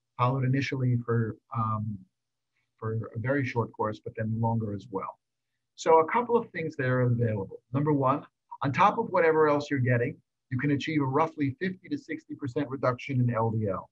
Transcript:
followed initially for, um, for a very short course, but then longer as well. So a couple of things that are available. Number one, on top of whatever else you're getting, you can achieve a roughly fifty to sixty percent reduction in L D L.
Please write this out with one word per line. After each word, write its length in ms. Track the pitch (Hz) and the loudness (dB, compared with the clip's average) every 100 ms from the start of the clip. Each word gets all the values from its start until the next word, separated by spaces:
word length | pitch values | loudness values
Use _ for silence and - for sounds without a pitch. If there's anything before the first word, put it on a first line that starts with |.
| _ - | _ -2
followed 260 | 123 135 | 0 0
initially 520 | 127 135 139 135 127 120 117 | 0 0 -2 -2 0 -2 0
for, 300 | 117 110 - - 117 | -2 -2 -6 -10 -6
um, 400 | 110 110 107 98 - _ _ _ _ _ _ - | -4 -4 -6 -10 -14 _ _ _ _ _ _ -12
for 160 | 113 110 101 | -6 -6 -8
a 40 | 117 | -8
very 260 | 120 143 123 | -2 -2 -2
short 240 | 120 107 | -4 -4
course, 280 | - 107 107 | -4 -6 -6
but 100 | 113 110 | -12 -8
then 180 | 110 110 | -6 -2
longer 340 | 113 113 107 | 0 -2 -4
as 120 | 101 92 | -8 -8
well. 280 | 95 - - _ _ _ _ _ - | -10 -10 -14 _ _ _ _ _ -6
So 240 | 175 160 | 4 6
a 100 | 160 | 6
couple 260 | 233 240 233 | 4 2 0
of 140 | - | 0
things 240 | 170 160 - | -6 -6 -2
that 100 | 127 | 0
are 160 | 127 | 2
available. 580 | 123 120 110 107 95 - - | 2 2 0 -2 -6 -12 -6
Number 200 | 135 151 | -2 2
one, 320 | 139 131 147 - _ _ - | 2 2 0 -4 _ _ -6
on 100 | 139 | -4
top 260 | 127 202 226 | 4 2 2
of 80 | 185 | -2
whatever 380 | 180 165 156 151 | 4 4 6 4
else 220 | 147 - | 2 0
you're 80 | 139 | 0
getting, 380 | 123 120 120 - _ _ - | 2 2 0 -4 _ _ -8
you 80 | 123 | -4
can 140 | 135 | 0
achieve 280 | 143 160 156 | 0 2 2
a 40 | |
roughly 520 | 135 143 160 156 139 127 | 4 2 0 0 -2 0
fifty 280 | 185 185 160 | -4 -4 -8
to 80 | 143 | -10
sixty 380 | - 156 - | -8 -12 -10
percent 340 | 147 139 147 139 | -8 -6 -4 -4
reduction 520 | 135 127 120 - 127 | -2 -2 -2 -2 0
in 120 | 120 | 2
L 180 | 110 113 | 2 0
D 160 | 110 104 | 0 -2
L. 200 | 90 - | -4 -8